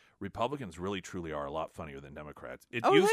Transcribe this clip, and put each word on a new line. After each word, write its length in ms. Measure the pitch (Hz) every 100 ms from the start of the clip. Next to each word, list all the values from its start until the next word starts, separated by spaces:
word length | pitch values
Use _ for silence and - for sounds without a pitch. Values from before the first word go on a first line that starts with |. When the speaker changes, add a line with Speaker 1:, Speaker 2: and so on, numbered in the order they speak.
| _ -
Speaker 1:
Republicans 600 | 98 - 120 143 107 82
really 220 | 95 98
truly 300 | - 92 82
are 140 | 76 71
a 60 |
lot 200 | 78 -
funnier 280 | - 78 69
than 160 | 71 76
Democrats. 500 | 76 - - - -
It 100 | 226
Speaker 2:
Oh, 100 | 262
Speaker 1:
used 160 | 392 415